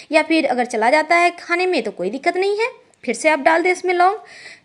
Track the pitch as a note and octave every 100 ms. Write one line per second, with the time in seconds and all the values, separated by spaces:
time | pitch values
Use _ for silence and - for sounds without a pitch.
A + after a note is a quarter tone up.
0 | - D#4 D#4 D#4+ - B3 A#3+ A3+ A3+ D4+
1 | D#4 E4+ F4 E4+ - E4+ F#4 E4 A3 F#3+
2 | F3+ C4+ F4 F4+ G4 G#4 A#4+ - _ _
3 | - A3 D#4 D4+ D4 E4 F4 F4+ F4+ F4+
4 | F4+ G#4 - - - -